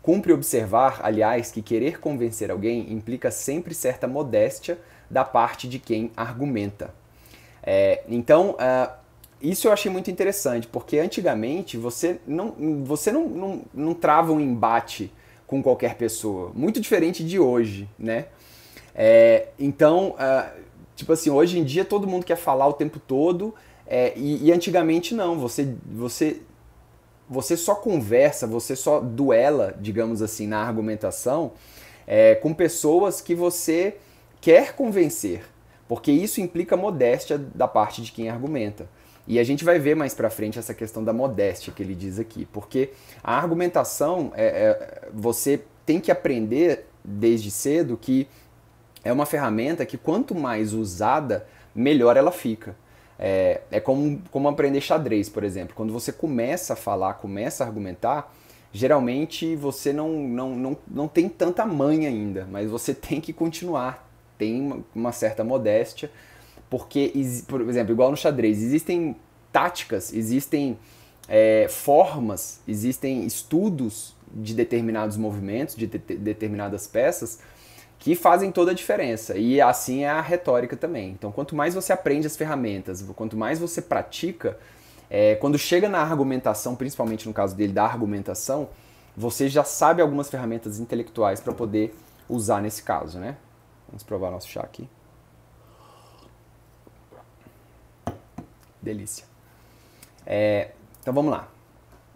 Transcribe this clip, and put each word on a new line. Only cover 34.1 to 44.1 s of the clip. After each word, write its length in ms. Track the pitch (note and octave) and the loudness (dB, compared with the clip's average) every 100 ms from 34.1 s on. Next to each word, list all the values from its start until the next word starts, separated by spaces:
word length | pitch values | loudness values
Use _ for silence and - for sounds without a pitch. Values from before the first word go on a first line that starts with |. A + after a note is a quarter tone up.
| - _ _ | -20 _ _
quer 340 | - E3+ C#4 | 8 8 8
convencer, 720 | - B3 G3 D#3 - G#2 F2 - _ _ _ _ | -2 -2 2 2 0 -6 -6 -10 _ _ _ _
porque 220 | A#2 - | -4 4
isso 300 | D3 G#3 - | 4 2 -2
implica 360 | F3+ E3 F3 F3+ | -4 -4 0 0
modéstia 600 | G3+ D#3+ A#2+ B2 - D3 | 0 2 2 2 0 -6
da 320 | C3+ G2 A#2+ | -6 -2 0
parte 320 | A2+ G#2 - | 2 0 -2
de 120 | A2+ | -12
quem 180 | - A2+ | -8 -8
argumenta. 580 | A#2 C#3 D3 G#2 G#2 - _ - - - | -6 -4 -4 -4 -8 -16 _ -20 -20 0
E 120 | A#2 | 2
a 60 | |
gente 200 | A#2+ C#3+ | 2 2
vai 140 | D#3+ F3 | 4 4
ver 160 | C#3+ | 4
mais 200 | D#3+ C#3 | 0 -2
pra 140 | - A2+ | -2 -4
frente 300 | - G#2+ A#2 | -2 -6 -6
essa 160 | A2+ | -10
questão 300 | A2 A2 A2+ | -8 -8 -4
da 80 | A2 | -2
modéstia 600 | A2+ C3+ G#2 G2+ F2+ - | 0 -2 0 -2 -2 -12
que 80 | - | -10
ele 140 | F#2+ | -8
diz 240 | F2+ F#2+ F#2+ | -8 -8 -8
aqui, 260 | A2+ - - | -8 -10 -12
porque 380 | G#2 G#2 C3 C3+ - - - | -12 -4 -2 -2 -4 -20 -12
a 140 | - B2 | -2 -2
argumentação, 960 | E3+ E3 F3+ E3+ - - D3+ | 0 0 0 0 -2 0 0